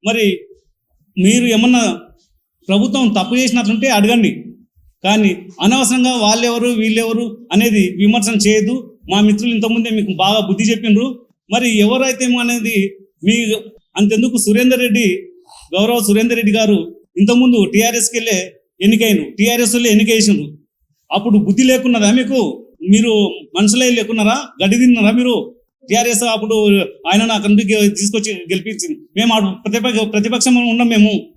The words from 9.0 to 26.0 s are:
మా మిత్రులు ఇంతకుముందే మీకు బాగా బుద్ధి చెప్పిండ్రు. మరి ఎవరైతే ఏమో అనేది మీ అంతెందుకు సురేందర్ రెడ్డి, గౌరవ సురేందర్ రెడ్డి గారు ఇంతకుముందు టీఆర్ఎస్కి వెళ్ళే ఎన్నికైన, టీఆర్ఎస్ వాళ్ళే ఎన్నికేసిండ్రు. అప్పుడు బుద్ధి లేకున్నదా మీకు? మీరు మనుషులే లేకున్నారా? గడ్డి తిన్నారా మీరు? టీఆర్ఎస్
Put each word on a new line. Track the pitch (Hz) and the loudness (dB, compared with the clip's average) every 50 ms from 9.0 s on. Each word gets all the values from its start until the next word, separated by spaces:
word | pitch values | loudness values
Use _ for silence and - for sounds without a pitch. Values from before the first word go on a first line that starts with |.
| _ - | _ -2
మా | 180 202 208 | 0 2 4
మిత్రులు | 214 208 208 226 247 233 | 2 2 2 -2 -2 -2
ఇంతకుముందే | 220 208 226 226 233 226 233 220 | -2 -2 -2 -2 -2 -2 -2 -2
మీకు | 214 208 202 185 165 185 | -4 -4 -4 -2 -2 0
బాగా | 196 208 220 208 - | 0 0 0 0 -2
బుద్ధి | 196 190 226 214 | -2 -2 0 -2
చెప్పిండ్రు. | 233 208 202 233 208 214 240 269 254 247 - _ _ _ _ _ 202 | -2 -2 0 0 2 2 2 -2 -8 -12 -16 _ _ _ _ _ -4
మరి | 240 254 240 220 214 202 | -2 -2 0 0 2 2
ఎవరైతే | 208 240 262 262 262 254 - 254 247 | 2 2 0 -2 -2 -4 -4 -2 -2
ఏమో | 247 247 240 | -2 -2 -2
అనేది | 240 240 240 214 233 226 202 196 196 - - - _ _ _ - | -4 -4 -4 -4 -2 -2 -2 -2 -2 -6 -12 -20 _ _ _ -2
మీ | 190 226 240 233 214 214 214 220 - - - _ _ _ 165 | 0 0 0 0 -2 -4 -6 -6 -14 -20 -20 _ _ _ -2
అంతెందుకు | 208 202 220 220 240 262 233 240 - | 0 0 2 0 -2 -2 -2 -4 -2
సురేందర్ | 208 214 233 254 254 254 247 247 | 0 0 2 2 2 2 0 0
రెడ్డి, | 240 208 247 233 196 180 185 - - - - _ _ - - - - 165 | 0 0 0 0 0 -2 -4 -8 -14 -20 -20 _ _ -20 -20 -18 -6 -2
గౌరవ | 185 208 220 240 240 214 208 | 0 0 2 0 -2 0 0
సురేందర్ | 202 214 226 240 240 233 | 0 2 2 0 -2 0
రెడ్డి | 226 202 208 226 | -2 0 0 2
గారు | 220 208 208 185 - - - - _ _ _ 175 | 2 2 2 0 -2 -6 -12 -20 _ _ _ 0
ఇంతకుముందు | 202 208 240 247 254 254 247 226 196 - - | 2 2 4 4 4 4 4 2 2 2 2
టీఆర్ఎస్కి | 202 220 240 226 233 220 - - 233 | 0 0 0 -2 -2 -4 -4 -4 -4
వెళ్ళే | 233 220 208 185 180 185 - _ _ _ _ _ 185 | -4 -2 -2 -2 -4 -6 -14 _ _ _ _ _ 0
ఎన్నికైన, | 208 226 214 233 220 202 170 151 135 - - | 2 2 2 2 0 0 0 -2 -6 -4 -2
టీఆర్ఎస్ | 202 226 240 240 240 214 214 | -2 0 0 0 -2 -2 0
వాళ్ళే | 240 240 240 214 | 0 0 2 2
ఎన్నికేసిండ్రు. | 214 226 220 226 226 202 208 202 202 147 147 151 - _ _ _ _ _ _ _ _ _ _ 156 | 2 2 2 0 0 2 0 0 -2 -2 -10 -14 -20 _ _ _ _ _ _ _ _ _ _ -6
అప్పుడు | 196 208 240 208 208 - | -4 -2 2 2 2 2
బుద్ధి | - 196 214 262 254 | 2 0 0 2 2
లేకున్నదా | 254 254 262 254 240 226 208 202 220 254 | 2 0 0 0 0 0 2 2 2 2
మీకు? | 254 208 269 262 214 151 127 - - - _ _ 160 185 196 | 0 0 -2 -2 -2 -2 -6 -10 -16 -20 _ _ 0 2 4
మీరు | 220 220 233 220 214 202 185 - - - - _ | 4 4 2 2 2 0 0 -4 -8 -16 -10 _
మనుషులే | 175 202 208 208 247 254 247 247 | 0 0 0 2 2 2 0 0
లేకున్నారా? | 233 214 - 226 220 208 214 233 269 294 - - - | 0 -2 -4 -4 -2 0 0 0 -2 -4 -10 -6 -2
గడ్డి | 190 196 208 240 254 | 0 0 2 4 4
తిన్నారా | 247 240 233 208 208 220 247 | 4 4 4 2 2 2 2
మీరు? | 247 247 240 185 - - - _ _ _ _ _ _ - | 0 0 0 -2 -4 -8 -14 _ _ _ _ _ _ -2
టీఆర్ఎస్ | 196 233 | -2 0